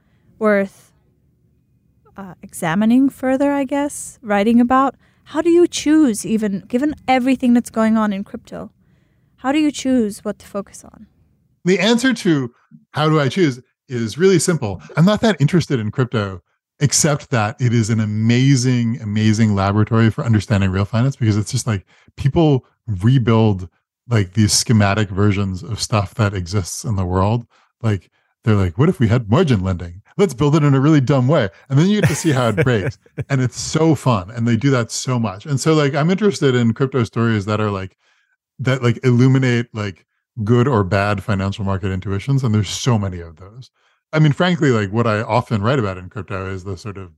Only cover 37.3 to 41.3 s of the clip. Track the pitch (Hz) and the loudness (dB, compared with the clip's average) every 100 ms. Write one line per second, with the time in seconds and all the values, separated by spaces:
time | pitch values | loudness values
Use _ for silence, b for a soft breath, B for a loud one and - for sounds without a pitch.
37.3 | 110 98 107 107 98 95 _ _ _ _ | 0 -2 -2 -2 -6 -10 _ _ _ _
38.3 | _ _ - 131 131 120 127 131 120 131 | _ _ -8 -4 0 0 0 2 4 4
39.3 | 131 131 120 120 110 104 87 _ _ _ | 4 2 0 -2 -6 -8 -10 _ _ _
40.3 | - 101 120 123 117 92 98 101 101 - | -6 0 2 4 2 0 0 0 -2 -4